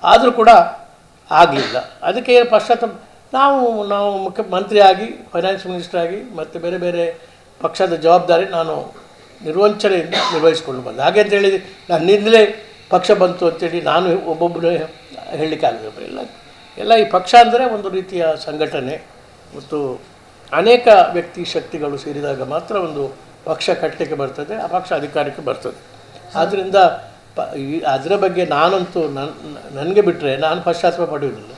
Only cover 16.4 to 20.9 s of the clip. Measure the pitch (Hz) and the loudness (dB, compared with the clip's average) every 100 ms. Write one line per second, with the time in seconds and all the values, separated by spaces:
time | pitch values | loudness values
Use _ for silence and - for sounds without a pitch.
16.4 | - - - - 208 226 214 185 180 240 | -20 -20 -20 -10 0 2 2 -2 4 6
17.4 | 233 240 254 220 196 185 185 185 165 151 | 8 4 0 -2 -6 -8 -6 -4 -2 -2
18.4 | - 151 151 156 127 156 - - - - | -6 -6 -4 -4 -8 -10 -14 -20 -20 -20
19.4 | - 143 139 151 135 123 - - - - | -20 -20 -10 -6 -6 -8 -16 -20 -20 -20
20.4 | - 147 202 240 240 | -4 0 4 4 6